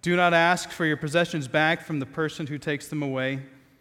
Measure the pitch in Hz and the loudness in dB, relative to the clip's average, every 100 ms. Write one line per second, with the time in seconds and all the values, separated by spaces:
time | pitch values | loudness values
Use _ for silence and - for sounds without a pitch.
0 | 170 175 175 170 165 175 - - 165 147 | 2 4 6 6 6 2 -2 -2 -2 0
1 | 156 160 170 165 131 151 156 170 - 156 | 0 0 0 -2 -2 2 2 0 -2 -6
2 | 131 - 156 - 151 147 160 147 - 151 | -6 -4 -6 -4 -8 -8 -6 -6 -6 -6
3 | 143 131 131 135 135 - _ _ | -4 -2 -2 -4 -10 -20 _ _